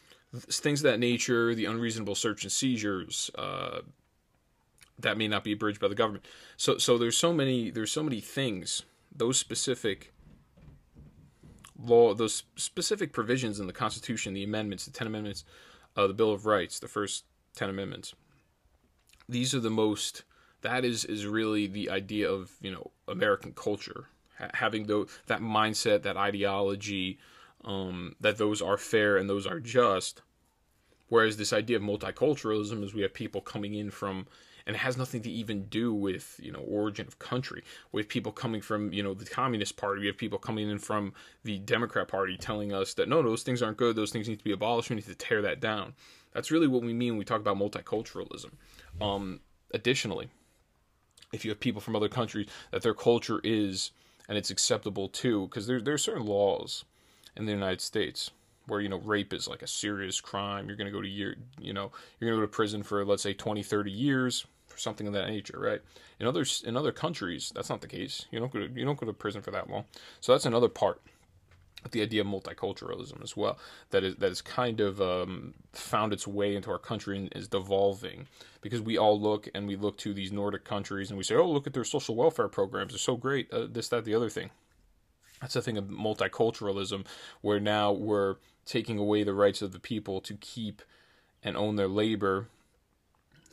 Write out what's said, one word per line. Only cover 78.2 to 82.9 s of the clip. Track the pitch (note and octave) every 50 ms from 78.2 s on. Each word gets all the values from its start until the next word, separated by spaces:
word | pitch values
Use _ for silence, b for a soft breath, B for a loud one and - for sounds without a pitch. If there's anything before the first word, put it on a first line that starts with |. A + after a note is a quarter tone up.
| - - B B B B B B
because | B - A#2+ A#2
we | G#2+ A2 A2
all | E2 G#2+ G#2+ G#2 G#2
look | G#2 G#2 G#2 G#2 - -
and | - G2+ G2+
we | G2+ G2
look | G2 G#2 G2+ - -
to | - G#2+ G2+
these | G2 F#2+ F#2
Nordic | G2+ G2+ G2+ G2+ G2+ -
countries | - - A2 G2+ F#2+ - G2 G2 G2 F#2+
and | G2+ G2
we | F#2
say, | - A2
"Oh, | C#3+ F3 F3
look | D3 C#3+ C#3
at | C#3+ C#3
their | C3
social | A2+ - - - - - A2
welfare | A#2 C#3+ E3 - - G#2+
programs. | G2 - - G2 F#2+ G2+ F#2+ G2 -